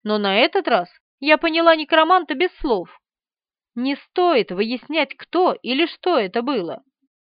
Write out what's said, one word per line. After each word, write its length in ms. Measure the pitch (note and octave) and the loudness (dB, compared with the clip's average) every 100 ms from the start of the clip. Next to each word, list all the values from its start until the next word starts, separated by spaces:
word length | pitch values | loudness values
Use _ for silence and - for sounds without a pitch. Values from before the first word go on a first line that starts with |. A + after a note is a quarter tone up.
но 160 | G#3 G#3+ | -4 -2
на 180 | G3 G3 | 0 2
этот 320 | D#4+ G4 D#4 | 2 0 0
раз 200 | G#3+ F3 _ _ - | 0 -2 _ _ -6
я 200 | C#4+ D#4 | 2 2
поняла 380 | E4 D#4+ E4 D#4+ | 2 2 2 2
некроманта 580 | D4 D#4+ D#4+ F#4 D#4 | 2 2 4 2 0
без 160 | C#4 F4+ - | -4 -4 -2
слов. 300 | D4+ G#3 E3+ - _ _ _ _ _ _ _ | -4 -4 -4 -18 _ _ _ _ _ _ _
Не 220 | A#3 C4 C#4 | -6 -4 -6
стоит 540 | - - F4+ C#4+ F#3+ | -6 0 2 2 0
выяснять, 680 | F3+ A3 B3+ - D#4 C#4 - | -4 -4 -4 -6 -4 -4 -6
кто 360 | - E4 C4 | -4 0 0
или 340 | - - C4 E4 | 0 -4 -2 -4
что 320 | - F#4 D#4 | -4 -2 0
это 240 | F#3+ A#3 | 0 -4
было. 400 | A#3+ C4 E3 - _ _ _ _ | -2 -4 -4 -10 _ _ _ _